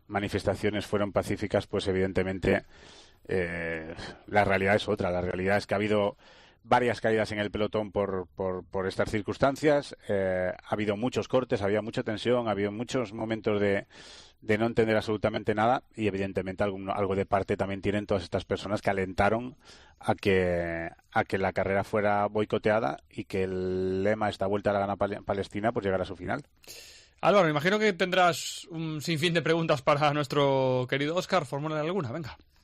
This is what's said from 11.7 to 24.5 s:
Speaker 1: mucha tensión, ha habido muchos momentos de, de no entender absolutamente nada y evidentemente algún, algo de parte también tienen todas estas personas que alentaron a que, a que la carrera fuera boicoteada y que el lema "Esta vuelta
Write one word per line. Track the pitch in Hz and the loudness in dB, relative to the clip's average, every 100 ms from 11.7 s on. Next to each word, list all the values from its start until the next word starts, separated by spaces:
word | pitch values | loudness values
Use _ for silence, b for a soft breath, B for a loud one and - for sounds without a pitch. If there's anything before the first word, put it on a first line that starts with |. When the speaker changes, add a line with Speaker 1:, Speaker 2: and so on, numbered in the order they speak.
| 107 | 0
Speaker 1:
mucha | 107 131 | -2 -4
tensión, | 113 104 117 123 117 | -4 -2 0 2 2
ha | |
habido | 98 104 | 0 -2
muchos | 104 123 135 107 | -2 -4 -4 -4
momentos | 110 113 110 110 104 | -6 -4 -2 0 2
de, | 101 98 - B B B B B | 2 0 -4 B B B B B
de | 110 104 | 0 2
no | 117 | 2
entender | 117 110 107 | 2 4 4
absolutamente | 104 107 110 113 107 107 | 2 0 0 -2 -2 2
nada | 113 131 - - | 4 2 -2 -4
y | 107 | -2
evidentemente | 95 98 95 92 92 | 0 -4 -4 -4 -2
algún, | 104 95 95 | -2 -2 -4
algo | 98 98 98 | -2 0 0
de | 95 | 0
parte | 98 95 104 | 0 0 -2
también | 98 98 | -2 -4
tienen | 101 101 104 | -2 -2 0
todas | 101 | -4
estas | - 98 | -2 -6
personas | - 98 95 107 | -4 -4 -4 -4
que | - | -2
alentaron | 98 95 92 101 113 123 - B B B B | -2 -2 2 2 2 -4 -12 B B B B
a | - | -4
que, | 107 104 95 90 87 85 82 82 - _ | -2 2 2 2 0 -2 -4 -8 -12 _
a | 113 | -2
que | 101 98 | -2 0
la | 95 | -2
carrera | 95 95 98 | 0 0 0
fuera | 98 107 104 104 104 | 0 0 2 2 0
boicoteada | 107 104 110 107 107 131 147 - | -2 -2 0 2 2 0 -4 -12
y | - | -14
que | 101 98 | -6 -2
el | 95 92 92 92 95 95 | -2 -2 -2 -2 0 0
lema | 98 110 104 | 0 0 -2
"Esta | - | -2
vuelta | 95 | -2